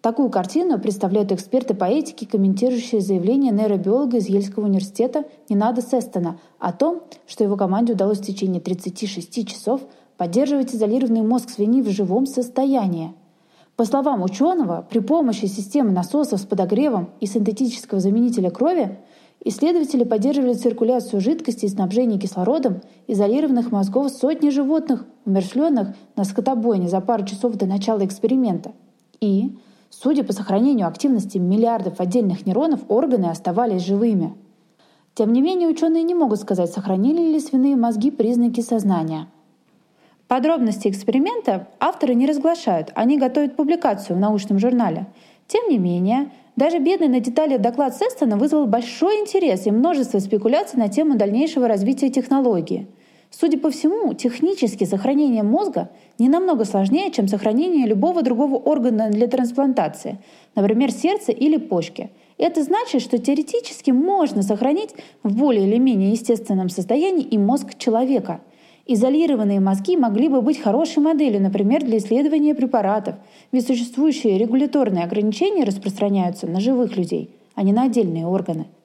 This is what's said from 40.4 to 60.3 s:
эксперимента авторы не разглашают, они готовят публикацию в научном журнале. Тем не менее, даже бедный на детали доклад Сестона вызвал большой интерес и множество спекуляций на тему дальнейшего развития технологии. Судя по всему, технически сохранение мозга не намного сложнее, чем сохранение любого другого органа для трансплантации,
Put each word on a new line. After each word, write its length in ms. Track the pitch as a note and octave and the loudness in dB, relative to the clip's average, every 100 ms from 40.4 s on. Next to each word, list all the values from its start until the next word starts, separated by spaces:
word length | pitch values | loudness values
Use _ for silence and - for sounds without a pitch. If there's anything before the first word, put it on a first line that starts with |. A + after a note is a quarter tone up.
| C#4+ D#4+ A#3 G3 G#3 | 2 2 0 0 -2
эксперимента 800 | G3 G#3+ B3 E4+ A#4+ D#4+ F#3+ - - | -2 0 2 2 0 -2 -4 -6 -2
авторы 340 | D4 F4+ B3+ | -2 0 0
не 100 | A#3+ | 2
разглашают, 680 | C#4 D4 D4+ E4+ - F3 D#3 | 2 2 0 0 0 -2 -2
они 240 | - A#3 D4 | -2 0 2
готовят 380 | B3+ D4 D4 - | 2 0 -2 -2
публикацию 600 | D4 E4+ D4 G3 - F3+ | 0 0 0 -2 -2 0
в 40 | |
научном 400 | G3+ G#3 G3 G3 | 0 0 0 0
журнале. 460 | A#3 B3 G#3 D#3+ F#3+ - - _ _ | 2 2 0 -2 -8 -16 -20 _ _
Тем 200 | G#4 A#4+ | -2 2
не 80 | B3 | 2
менее, 540 | F3+ F3 F#3 B3 C#4+ - _ | 2 0 0 0 -2 -10 _
даже 240 | - D4 E4+ | 0 0 2
бедный 300 | C#4 F#4+ D#4 | 0 2 2
на 100 | B3 | 2
детали 380 | A#3+ B3+ D#4 C4 | 0 0 0 2
доклад 400 | A3 A#3+ C#4+ - | 0 0 -2 0
Сестона 400 | A4+ B4 C4 G#3 | -4 0 0 2
вызвал 300 | C#4 D4+ C4 | 2 2 2
большой 500 | A3+ A#3+ - E4+ G#4+ | 0 -2 -2 0 0
интерес 500 | G#4 G4 E4 C#4 C#4 | 0 0 2 0 0
и 60 | |
множество 480 | G#3+ D4+ D#4 B3 G3+ | 2 2 2 0 -2
спекуляций 580 | G3 G#3+ G#3+ D4 G4 B3+ | 0 0 2 0 0 -2
на 100 | G#3+ | 0
тему 280 | A#3 D#4 B3 | 2 2 2
дальнейшего 500 | G3+ A3 D#4 D4 A#3+ | 2 2 0 2 2
развития 440 | G3+ G3+ C4+ C#4 | 2 0 0 0
технологии. 760 | C4+ B3+ C#4 B3 F#3+ D#3 F3+ G3+ - _ _ _ | 0 0 2 2 0 -2 -6 -8 -18 _ _ _
Судя 260 | - E4 C#4 | -2 0 2
по 120 | D4+ | 0
всему, 440 | C4 D#4 G#4 F#4 | 0 -2 0 -2
технически 720 | - B3 A#3 D#4+ G4 A3+ F#3+ | -2 -4 0 -2 0 -2 0
сохранение 580 | F#3 G3 G3 C#4+ D4 A3+ | -2 0 0 2 2 2
мозга 480 | G#3 D4 G#4 F3 F3+ - _ - | 2 0 0 -4 -8 -14 _ 0
не 80 | A#3+ | 2
намного 360 | D#4+ F#4 C#4+ | 4 2 0
сложнее, 460 | G#3 G3+ G3 C#4+ G4 | 0 0 2 2 0
чем 160 | - G3 | 0 0
сохранение 600 | G3+ G#3+ A3 F4+ D#4+ A#3+ | 0 0 0 2 2 2
любого 340 | G#3 D4+ F4 | 2 2 2
другого 320 | B3 A#3 C#4+ | 0 0 0
органа 560 | C4+ - D4+ A#3+ A3 A3 | 0 0 0 0 0 0
для 160 | G#3 A#3+ | 0 0
трансплантации, 920 | B3+ A#3+ A#3+ C4+ A#3+ D#3 - - - - | 0 -2 0 0 2 -2 -4 -12 -12 -16